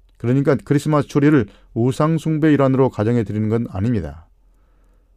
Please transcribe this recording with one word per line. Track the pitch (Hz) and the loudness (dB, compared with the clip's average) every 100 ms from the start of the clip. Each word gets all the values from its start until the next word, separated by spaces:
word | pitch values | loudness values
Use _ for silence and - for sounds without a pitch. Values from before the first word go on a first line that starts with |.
| _ _ | _ _
그러니까 | 117 131 143 135 | -2 0 2 -2
크리스마스 | - 143 151 151 - | 0 -2 0 -2 0
추리를 | 151 143 151 104 - _ | 2 2 2 0 -8 _
우상 | - 120 127 151 165 | -2 -2 0 -2 -2
숭배 | 165 156 156 | -2 0 2
일환으로 | 143 135 131 131 | 2 2 2 0
가정해 | - 107 120 | 0 -2 0
드리는 | 104 104 107 | -2 -4 -2
건 | 113 117 | -2 -4
아닙니다. | 95 107 113 78 73 - _ _ _ _ _ _ _ _ | -4 -4 -4 -6 -14 -20 _ _ _ _ _ _ _ _